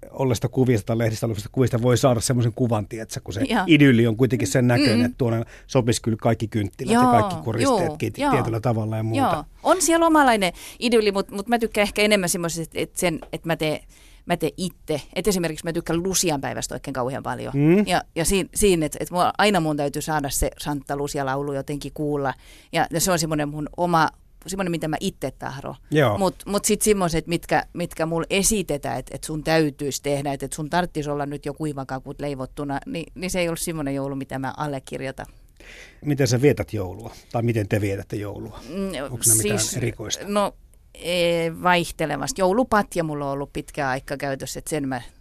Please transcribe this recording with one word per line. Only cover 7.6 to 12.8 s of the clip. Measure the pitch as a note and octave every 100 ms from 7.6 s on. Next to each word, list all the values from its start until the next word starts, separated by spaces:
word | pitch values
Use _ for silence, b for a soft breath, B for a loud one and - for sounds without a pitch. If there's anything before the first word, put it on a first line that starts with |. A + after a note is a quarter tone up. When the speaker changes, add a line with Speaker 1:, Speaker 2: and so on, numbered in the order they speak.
| C#4 A#3 E3 D3 A2 -
Speaker 2:
juu, | C#4+
joo. |
Speaker 1:
tietyllä | B3 A2+ A2+
tavalla | A#2 A2+ G#2+ A2
ja |
muuta. | A2 A#2+ C3
Speaker 2:
Joo. | - D3+ -
On | - F4+
siellä | F4 E4 E4
omalainen | D#4 C#4 A3 F#3 - B B
idylli, | A#3+ A3+ G#3+
mut, | G3 G3
mut | G3+ G3
mä | A#3+
tykkään | A3+ A3
ehkä | G3+ G#3
enemmän | G#3 G#3 F3
semmoisesta, | F3+ E3+ E3
että, | D#3+ -